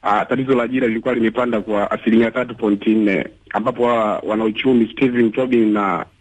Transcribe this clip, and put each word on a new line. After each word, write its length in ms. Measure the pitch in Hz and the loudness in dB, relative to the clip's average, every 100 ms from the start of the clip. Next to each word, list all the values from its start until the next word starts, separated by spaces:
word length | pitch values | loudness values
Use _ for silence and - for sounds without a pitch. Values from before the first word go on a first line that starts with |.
ah, 220 | - 104 | -2 0
tatizo 300 | - 127 131 | 0 -4 0
la 80 | 127 | 0
ajira 260 | 117 127 120 | 0 0 0
lilikuwa 260 | 113 127 | -2 -2
limepanda 460 | 123 113 120 120 113 | 0 0 0 -2 -2
kwa 300 | 110 104 101 | -2 -4 -2
asilimia 400 | 107 117 113 113 | -2 2 2 2
tatu 240 | 123 123 | -2 -6
point 320 | 113 107 101 110 | -2 0 0 2
nne, 400 | 110 104 92 - - _ | 2 2 0 -4 -12 _
ambapo 320 | 101 123 120 | -4 -4 0
wa-, 360 | 120 117 107 92 | 0 2 0 -2
wanauchumi 720 | 90 107 110 107 131 123 110 | -2 0 -2 0 2 2 2
Steven 400 | - 131 120 113 | 0 0 2 0
Tobin 400 | 120 127 120 107 | 0 0 2 2
na 340 | 104 101 87 - _ | 2 0 -2 -6 _